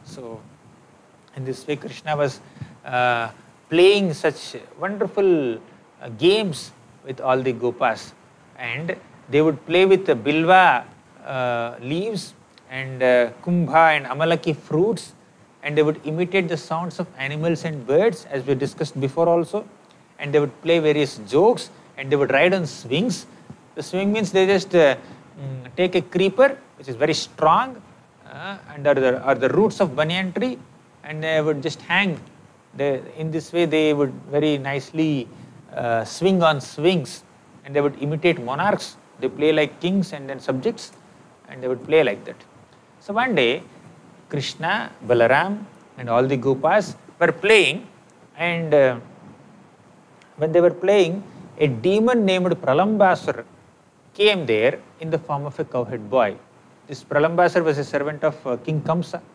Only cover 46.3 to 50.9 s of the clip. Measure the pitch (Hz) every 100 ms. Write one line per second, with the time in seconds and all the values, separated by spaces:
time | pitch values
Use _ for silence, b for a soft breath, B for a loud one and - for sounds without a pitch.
46.3 | 135 131 131 156 208 175 - - - 170
47.3 | 156 202 220 147 156 123 - _ _ -
48.3 | - 170 170 165 147 135 117 - - -
49.3 | - - - - _ _ - _ _ -
50.3 | - 156 170 175 180 185